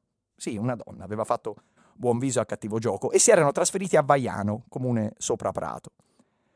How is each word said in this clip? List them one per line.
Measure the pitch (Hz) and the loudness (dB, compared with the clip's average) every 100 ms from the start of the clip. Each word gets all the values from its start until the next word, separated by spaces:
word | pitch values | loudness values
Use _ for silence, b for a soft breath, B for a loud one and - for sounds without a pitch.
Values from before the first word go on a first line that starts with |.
| _ _ _ - | _ _ _ -12
Sì, | - 107 | -8 -4
una | 120 117 | -4 -4
donna, | - - 95 | -10 -14 -8
aveva | 107 | -4
fatto | 113 120 110 104 b b b | -2 -2 -4 -12 b b b
buon | b 123 117 | b 0 2
viso | 135 120 | 0 0
a | 110 | -2
cattivo | 104 107 110 | -4 -4 -2
gioco | 113 98 131 | -2 -2 2
e | 190 | 4
si | - | 6
erano | 190 147 | 6 4
trasferiti | - 175 190 185 156 | 2 0 -2 2 4
a | |
Vaiano, | 143 143 113 90 101 110 - | 4 4 2 -2 -2 -4 -6
comune | 143 127 117 107 - | -6 -2 0 -2 -4
sopra | - 117 98 | -4 -2 -2
Prato. | - - 58 - _ _ _ _ _ _ | -4 -6 -8 -14 _ _ _ _ _ _